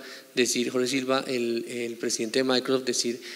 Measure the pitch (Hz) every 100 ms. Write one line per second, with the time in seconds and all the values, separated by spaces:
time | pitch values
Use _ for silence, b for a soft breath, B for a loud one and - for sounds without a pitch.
0 | B B B - 120 127 120 127 123 135
1 | 127 131 131 127 117 117 117 123 117 117
2 | 123 - 113 131 131 123 123 131 127 120
3 | 120 117 B